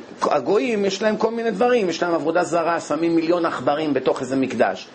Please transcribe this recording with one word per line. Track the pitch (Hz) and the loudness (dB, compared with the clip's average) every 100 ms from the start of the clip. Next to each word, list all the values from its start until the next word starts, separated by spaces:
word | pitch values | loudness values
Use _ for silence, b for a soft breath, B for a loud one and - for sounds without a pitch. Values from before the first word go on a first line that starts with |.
| - - | -16 -4
הגויים | - 147 131 208 262 214 | 0 0 2 0 2 0
יש | 196 196 | -2 0
להם | 214 214 | 0 0
כל | 226 | 0
מיני | 233 226 | 0 -2
דברים, | 190 247 247 180 | 0 2 2 2
יש | 160 | -2
להם | 175 | 0
עבודה | 165 147 170 | 0 0 0
זרה, | 165 170 165 165 | 0 0 0 -2
שמים | - 151 170 165 | -2 -2 2 2
מיליון | 160 175 165 | 2 0 0
עכברים | - 135 147 156 | 0 0 0 0
בתוך | 131 147 - | 0 0 -2
איזה | 123 135 | -2 -2
מקדש. | 127 117 107 95 - | 0 2 0 0 -12